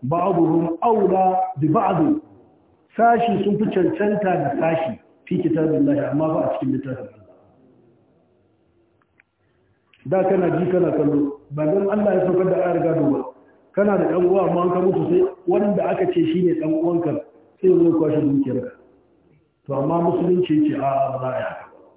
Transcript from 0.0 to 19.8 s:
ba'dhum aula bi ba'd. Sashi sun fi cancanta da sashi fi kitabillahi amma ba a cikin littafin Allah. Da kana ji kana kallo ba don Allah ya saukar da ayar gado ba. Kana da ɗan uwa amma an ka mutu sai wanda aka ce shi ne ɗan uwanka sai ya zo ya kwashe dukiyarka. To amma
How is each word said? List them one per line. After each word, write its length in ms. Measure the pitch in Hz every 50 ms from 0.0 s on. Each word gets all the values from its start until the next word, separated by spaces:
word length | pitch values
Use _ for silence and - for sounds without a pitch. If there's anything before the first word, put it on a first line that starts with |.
| -
ba'dhum 720 | 123 156 175 175 196 180 170 165 160 156 165 165 160 - - -
aula 560 | 233 226 214 196 180 185 190 190 185 185 185 - - -
bi 120 | 139 151 151
ba'd. 520 | 156 226 208 185 196 160 160 143 147 - - - - - - _ _ _ _ _ _ _ _ _ _
Sashi 460 | - 220 233 233 226 233 233 202 180 -
sun 160 | 202 202 -
fi 60 | 214 - -
cancanta 480 | 190 175 160 - - 202 208 208 - -
da 280 | 190 180 160 151 139 139 -
sashi 400 | 165 165 165 160 - 330 226 - _ _ _ _ _
fi 160 | - 185 - -
kitabillahi 560 | 156 - 160 160 160 151 139 143 139 143 143 127 127
amma 180 | 131 147 156 156
ba 120 | 160 175
a 80 | 151 - -
cikin 200 | - - 131 - -
littafin 300 | - 135 127 - - -
Allah. 240 | - - - - - - _ _ _ _ _ _ _ _ _ _ _ _ _ _ _ _ _ _ _ _ _ _ _ _ _ _ _ 349 339 _ 339 _ _ _ _ _ - _ _ _ _ _ _ _ _ _ _ _ _ _ _ _ _
Da 160 | 131 160 190 180
kana 360 | 185 196 185 180 165 156 156
ji 100 | 180 175
kana 220 | 180 180 175 156 151
kallo 480 | 151 151 143 147 143 - - - - - _
ba 140 | 143 147 151
don 240 | 151 160 196 196 196
Allah 240 | 208 208 208 208 185
ya 60 | 185 185
saukar 180 | 185 185 185 185 185
da 60 | 185
ayar 220 | 175 185 180 170 170 170
gado 260 | 170 160 160 - -
ba. 140 | 285 - - - - - _ _ _ _ _ _ _
Kana 240 | - 202 208 202 180
da 60 | 165
ɗan 200 | 151 160 175 180
uwa 220 | 180 185 196 185 165
amma 140 | 175 175 175
an 80 | 180
ka 100 | 180 185
mutu 220 | 180 190 175 - 151 151
sai 120 | 175 185 185 - - - - 165
wanda 340 | 180 214 214 208 196 175 165 170
aka 180 | 190 185 190 175 -
ce 120 | 175 160 160
shi 120 | 165 180 180
ne 80 | 175 160 160
ɗan 120 | 151 156 160
uwanka 380 | 156 165 175 175 165 165 156 139 - - - _ - - _ _ _
sai 80 | - 185
ya 60 | 175
zo 80 | 165 170
ya 60 | 170
kwashe 300 | 156 160 160 151 151 151
dukiyarka. 500 | 151 143 139 139 131 127 123 123 - - - - - _ _ _ _ _ _ _ _ _ _ _ _ _ _ _ _
To 80 | - 139
amma 280 | 139